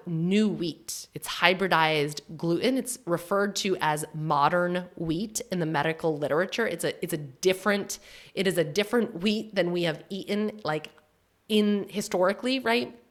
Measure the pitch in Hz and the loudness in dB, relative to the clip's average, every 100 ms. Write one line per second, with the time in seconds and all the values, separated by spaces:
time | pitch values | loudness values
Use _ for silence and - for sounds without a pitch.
0 | - 160 175 208 214 160 170 - - - | -4 -2 2 4 4 2 -4 -6 -10 -12
1 | - - - - 175 185 190 165 156 156 | -12 -12 -10 2 4 4 4 4 4 2
2 | 147 147 - 160 170 170 247 269 - - | 0 -4 -12 -6 -2 0 0 0 -2 -6
3 | - 170 - 202 202 196 196 180 151 151 | -4 -4 0 0 0 0 -2 0 0 0
4 | 156 156 156 147 143 175 180 180 180 - | -4 -6 -2 2 4 4 2 -2 -6 -6
5 | 160 160 220 - - 185 156 156 160 160 | -4 -2 -4 -8 -4 -2 0 0 0 0
6 | 165 147 139 147 190 - 220 170 165 - | -2 0 0 0 0 -2 -4 -2 -4 -4
7 | 170 160 143 - 185 185 208 202 - - | -6 -6 -8 -2 0 2 2 0 -2 -10
8 | - - - - 190 170 151 170 202 247 | -14 -20 -10 -2 0 2 0 0 0 2
9 | 214 170 208 214 214 190 175 175 170 156 | 0 0 0 0 -2 0 0 0 0 -2
10 | - 190 - 202 214 214 151 156 - - | -6 -10 -4 -2 -2 -4 -4 -4 -6 -18
11 | _ _ _ _ - 214 208 202 - 165 | _ _ _ _ 0 4 4 2 0 -6
12 | - 185 180 214 247 262 233 240 247 - | -2 2 2 2 0 0 2 0 0 -8
13 | _ | _